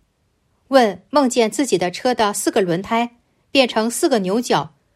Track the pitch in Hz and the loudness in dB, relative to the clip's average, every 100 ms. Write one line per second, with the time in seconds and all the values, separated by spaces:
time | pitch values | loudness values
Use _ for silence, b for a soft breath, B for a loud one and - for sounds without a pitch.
0 | _ _ _ _ _ _ - 269 220 180 | _ _ _ _ _ _ 2 4 4 0
1 | _ 294 262 254 220 220 269 175 180 - | _ 0 2 2 0 -2 0 0 -2 -4
2 | 254 240 208 - 330 247 180 175 202 226 | -2 0 -2 -2 -2 0 0 -2 -2 -2
3 | 240 _ _ _ _ 277 240 226 226 - | -4 _ _ _ _ 0 0 0 -2 0
4 | 339 233 185 220 240 175 147 _ _ | 0 0 0 -2 0 -2 -2 _ _